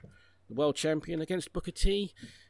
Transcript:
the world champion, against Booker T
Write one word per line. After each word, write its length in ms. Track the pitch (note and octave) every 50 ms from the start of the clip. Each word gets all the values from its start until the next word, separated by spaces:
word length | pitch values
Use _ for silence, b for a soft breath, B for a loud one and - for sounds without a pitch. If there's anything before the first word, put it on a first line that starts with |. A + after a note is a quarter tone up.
| b b b b b b b b _
the 60 | - A2+
world 220 | B2+ D3+ D3 C3+
champion, 440 | - - D#3 D#3 D#3 - - E3+ D#3
against 320 | D#3+ - F#3 F3+ - -
Booker 200 | - F3 - F3+
T 420 | - - - G3 G3 G3+ G3+ - b b b b b b b